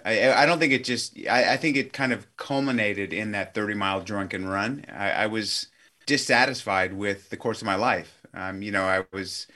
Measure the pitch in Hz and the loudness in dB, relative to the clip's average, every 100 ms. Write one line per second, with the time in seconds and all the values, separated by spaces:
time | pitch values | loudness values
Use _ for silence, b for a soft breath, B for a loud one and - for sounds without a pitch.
0 | - 104 123 117 147 170 156 135 - 120 | -2 2 4 6 6 4 4 2 0 -4
1 | - - - 120 107 135 160 139 127 - | -6 -6 0 4 4 4 2 0 -2 -2
2 | 131 117 - - - 139 139 120 104 98 | -2 -2 -6 -12 -4 -2 0 2 0 0
3 | 95 82 107 104 95 - 104 104 95 98 | -4 -4 -4 -4 -4 -4 -2 -2 -2 -2
4 | 92 104 95 98 95 98 107 143 - - | -2 -4 -4 -6 -4 -2 -2 -4 -10 -4
5 | 101 95 107 110 104 - - b b b | -2 0 0 -2 -4 -4 -8 b b b
6 | b 139 - 120 131 123 - 95 92 95 | b 0 4 4 4 0 -2 0 0 -2
7 | 101 98 - - 123 107 110 95 120 95 | -4 -4 -8 -8 -4 -4 0 0 2 0
8 | 80 - - - 92 95 104 101 95 95 | -4 -18 -18 -12 -10 -8 -4 0 2 0
9 | 92 98 92 - - | -2 -8 -8 -10 -14